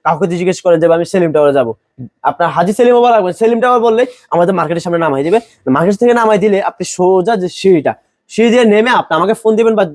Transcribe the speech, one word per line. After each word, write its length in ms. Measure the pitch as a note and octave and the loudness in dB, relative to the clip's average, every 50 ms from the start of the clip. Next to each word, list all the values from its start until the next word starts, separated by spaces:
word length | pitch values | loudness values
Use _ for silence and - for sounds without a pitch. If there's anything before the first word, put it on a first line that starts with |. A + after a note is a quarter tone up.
| - | -4
কাউকে 220 | D#3 E3+ D3 G3 | -4 -2 -2 -2
যদি 120 | E3+ F3 | -4 -2
জিজ্ঞেস 240 | E3+ F3+ F#3 F3 - | -2 -2 -2 -4 -2
করেন 160 | - F3+ E3+ D#3+ | -2 -2 0 2
যে, 60 | E3 E3+ E3+ | 2 2 2
"আমি 120 | E3+ E3+ | 0 -2
সেলিম 260 | - - F#3 E3+ D#3+ | -2 -2 -2 0 0
টাওয়ারে 220 | D3 D3+ D3 C#3+ C#3 | 0 2 2 2 2
যাবো", 180 | C#3 B2 A2+ A2 _ _ _ _ - B2 - _ _ - | 0 0 -2 -6 _ _ _ _ -20 -20 -20 _ _ -4
আপনার 260 | C#3 - - E3+ D#3+ | -4 -2 -2 -4 -2
হাজী 240 | C#3+ E3 F3 F#3+ G3+ | -2 -2 -2 0 0
সেলিম 200 | - A#3+ B3 B3 | 2 2 4 4
বাবা 160 | A#3+ A#3+ A#3+ | 4 4 2
লাগবে, 240 | A#3 G#3+ F#3 F3+ E3+ | 2 2 0 -2 -2
সেলিম 260 | - A3+ A3+ A#3 A3+ | -2 0 0 0 0
টাওয়ার 220 | B3 B3 B3 A#3+ | 0 0 0 2
বললে 240 | A3 A#3 A3 A3+ B3+ B3 - - _ - | 2 0 0 0 -2 -2 -6 -12 _ -4
আমাদের 240 | D3+ E3+ F3 F3 F#3+ | -2 0 0 0 0
মার্কেটের 260 | F3 D#3+ D#3 E3+ E3+ | -2 -2 -4 -4 -6
সামনে 180 | - F3+ E3+ E3+ | -4 -4 -2 -2
নামাই 240 | E3 D#3 C3+ C3+ C#3 | -2 -2 -2 -2 -2
দিবে। 160 | E3+ G3 A#3 - - _ _ - | 0 -2 -2 -2 -6 _ _ -4
মার্কেট 280 | C3+ C3 C#3+ E3 G3 G#3 | -2 0 0 0 0 0
থেকে 180 | - A#3+ A#3+ A#3 | 2 2 2 2
নামাই 240 | A#3+ A3+ A3 G#3+ | 2 2 2 2
দিলে 200 | F#3+ G3 G#3+ G3 F#3+ | 2 2 0 0 0
আপনি 220 | - E3+ - - F#3 | -2 -4 -8 -8 -10
সোজা 480 | - - - F3+ F3+ F#3+ F#3 F3 F#3 F3+ | -8 -4 -2 0 2 2 2 0 0 -2
যে 120 | F#3 F3+ F3 | -2 -4 -6
সিঁড়িটা, 440 | - - - F#3+ F3+ D#3 C3 C3 A2 - _ _ _ _ _ - | -6 -2 0 2 2 2 0 -2 -4 -6 _ _ _ _ _ -8
সিঁড়ি 200 | - - A3+ A#3+ | -2 0 2 2
দিয়ে 160 | A3 B3 A#3+ | 2 4 4
নেমে 240 | G#3+ G#3 G#3+ A3 B3+ | 4 4 2 2 2
আপনি 240 | A#3+ F#3 - - E3 | 0 0 -2 -2 -2
আমাকে 160 | D#3+ F3+ G3 A3 | -2 0 -2 -2
ফোন 180 | - - A3 A3 | -2 -2 0 0
দিবেন 180 | G#3+ A3+ A3+ A3+ | 0 0 0 0
বা 80 | G3+ G3 D#3+ | 0 -2 -4